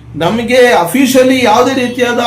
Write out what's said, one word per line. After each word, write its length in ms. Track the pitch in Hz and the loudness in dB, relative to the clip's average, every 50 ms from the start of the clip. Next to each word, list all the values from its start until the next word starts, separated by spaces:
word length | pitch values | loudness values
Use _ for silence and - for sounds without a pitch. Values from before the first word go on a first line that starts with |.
| - - - | -20 -14 -8
ನಮಗೆ 420 | - 165 175 220 240 233 208 247 | -6 -4 -4 -2 -4 -2 0 2
ಅಫಿಷಿಯಲಿ 880 | 262 247 240 226 - 170 - - 269 277 233 - 254 254 262 262 254 247 | 2 2 4 2 0 0 0 0 0 0 2 2 2 2 2 2 0 0
ಯಾವುದೇ 420 | - 220 247 254 269 262 254 247 | 2 2 2 0 0 -2 -2 -4
ರೀತಿಯಾದ 320 | 240 - - 240 240 233 233 240 | -4 -4 -4 -4 -2 -2 -2 -2